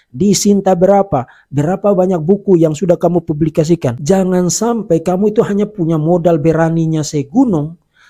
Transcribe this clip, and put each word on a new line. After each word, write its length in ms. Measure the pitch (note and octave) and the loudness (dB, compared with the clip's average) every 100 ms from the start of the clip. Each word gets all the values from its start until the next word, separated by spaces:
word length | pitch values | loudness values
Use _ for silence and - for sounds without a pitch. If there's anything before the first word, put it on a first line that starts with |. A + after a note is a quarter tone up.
| _ | _
Di 240 | B2+ G3+ | -2 0
Sinta 400 | F#3 G3+ G3+ F#3+ | 2 2 0 2
berapa? 560 | F3+ F#3 G3+ G3 C#3 A#2 - _ | 2 4 2 2 -4 -6 -14 _
Berapa 480 | C#3 D3+ F#3+ G3+ | -4 -2 -2 0
banyak 240 | F#3 F#3 F3 | 0 0 0
buku 400 | D3+ G3+ G3+ F3 | 0 0 2 2
yang 160 | E3 | 2
sudah 240 | D3 F3+ E3+ | 0 0 0
kamu 240 | E3+ F3 | 0 -2
publikasikan? 800 | E3+ D3 D#3+ E3 D#3 E3 C3+ A#2+ | -2 -4 -2 0 0 0 -2 -4
Jangan 480 | C#3+ F#3+ F#3 F3+ F3+ | 0 0 2 0 0
sampai 480 | - A3+ A#3 G3+ E3 | -2 -2 -2 -2 -2
kamu 320 | E3+ F#3 G#3 | 0 0 0
itu 160 | G#3+ F#3+ | 0 0
hanya 240 | G3+ G3+ | 0 -4
punya 240 | G3 D#3+ | -4 -2
modal 480 | D#3+ D3+ F3+ E3+ E3 | 0 0 0 2 0
beraninya 640 | D3+ D#3 D#3+ E3 D#3+ D#3 D3 | 0 0 0 0 -2 -2 -4
segunung, 720 | D3+ C3+ G3 B3+ E3 D3+ E3+ _ _ _ | -6 -4 0 0 0 -4 -12 _ _ _